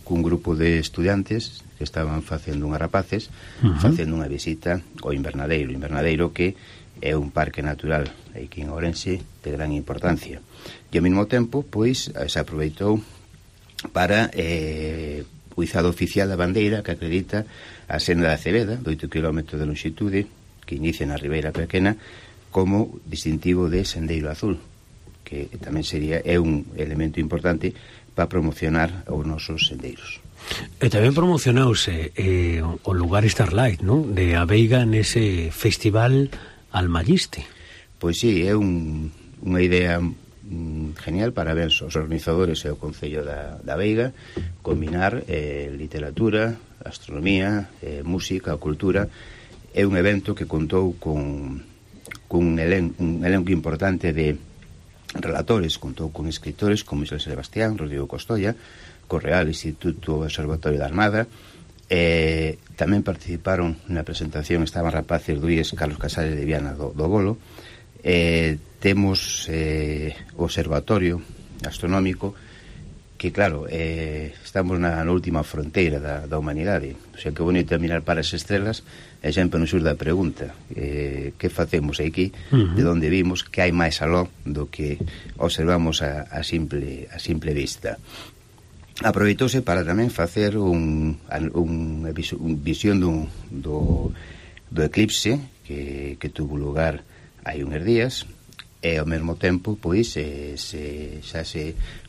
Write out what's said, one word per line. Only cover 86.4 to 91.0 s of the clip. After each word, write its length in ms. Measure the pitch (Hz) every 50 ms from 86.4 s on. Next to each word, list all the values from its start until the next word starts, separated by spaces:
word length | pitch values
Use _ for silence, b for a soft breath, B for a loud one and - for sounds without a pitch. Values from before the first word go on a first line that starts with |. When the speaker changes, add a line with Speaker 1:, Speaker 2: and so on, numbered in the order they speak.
| 78
Speaker 1:
simple, 640 | - 87 82 78 69 76 71 69 69 65 65 - -
a 80 | - 78
simple 320 | - - 82 76 78 78
vista. 480 | 73 71 67 - - - - 113 - - B B B B B B B B - - - - - - - - - - - -
Aproveitouse 640 | 113 110 95 95 104 104 98 - 131 127 131 131 -
para 160 | - 87 92
tamén 320 | 82 82 90 107 120 120
facer 480 | - - 85 - - 107 104 101 107 107
un, 600 | 98 90 85 82 80 78 78 78